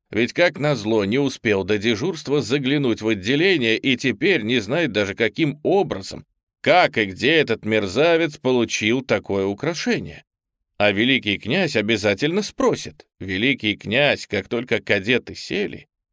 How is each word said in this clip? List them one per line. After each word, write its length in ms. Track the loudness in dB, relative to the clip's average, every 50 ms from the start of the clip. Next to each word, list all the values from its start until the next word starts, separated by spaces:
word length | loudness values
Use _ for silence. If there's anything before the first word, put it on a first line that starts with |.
| _ _
ведь, 220 | -2 0 0 0
как 280 | 2 2 2 2 2 0
назло, 460 | 0 0 0 0 0 0 2 2 2
не 120 | 2 0 0
успел 460 | 0 -2 -4 -2 0 0 0 2 2
до 160 | 0 0 0
дежурства 600 | 2 0 0 0 -2 -4 -6 -6 -4 -2 -2 -2
заглянуть 640 | 0 0 -2 -2 0 0 0 0 0 0 0 0
в 60 | 0 -2
отделение 720 | -2 0 0 0 0 2 2 2 2 2 2 2 0 2
и 180 | 0 0 0 0
теперь 460 | 0 -2 -2 0 0 0 0 0 0
не 160 | 0 -2 -2
знает 320 | -2 -2 -2 -2 -2 0
даже, 240 | 0 0 -2 -2 0
каким 440 | 0 -2 -2 0 0 -2 -2 -2 -4 -2
образом, 600 | 0 0 0 0 -2 -4 -8 -8 -10 -12 -14 -16 _ _ _ _ _ _ _
как 380 | 2 4 6 6 6 4 2 0
и 60 | 0
где 260 | 0 -2 0 0 2
этот 340 | 4 2 2 2 -2 -4 -2
мерзавец 720 | 0 0 0 0 0 0 2 2 4 4 2 0 -2 -4 -4
получил 640 | -2 0 0 0 0 0 -2 -2 0 0 0 0
такое 460 | 0 0 -2 -2 0 -2 -2 0 0 0
украшение. 760 | -2 -2 -4 -6 -6 -4 -2 -2 -2 -2 -4 -8 -14 -18 -20 _ _ _ _ _ _ _ _ _ _ 0
А 140 | 2 2
великий 480 | 4 4 2 2 2 2 0 -2 -4 -2
князь 360 | -2 -2 -2 0 0 0 0
обязательно 680 | 0 0 0 0 0 2 0 0 0 0 -2 -2 -2 -4
спросит. 640 | -4 -4 -2 0 0 0 -2 -4 -10 -16 -18 -20 _ _ -12
Великий 560 | -8 -6 -2 0 0 0 0 0 0 -2 -2
князь, 520 | -2 -4 -2 0 2 2 2 2 0 -4 -4
как 200 | -4 -4 -4 -2
только 320 | -4 -4 -2 -2 -4 -2
кадеты 520 | 0 0 -2 0 2 0 0 0 -2 -6 -12
сели, 540 | -14 -10 -6 -4 -4 -4 -6 -8 -14 -18 _ _ _ _ _